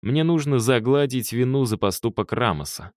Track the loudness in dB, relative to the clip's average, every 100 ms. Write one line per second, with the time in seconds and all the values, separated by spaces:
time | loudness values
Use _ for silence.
0 | 0 0 2 0 2 0 2 2 4 2
1 | 2 -2 -4 -2 0 2 0 0 0 0
2 | -4 -4 -4 0 0 0 -6 -12 -16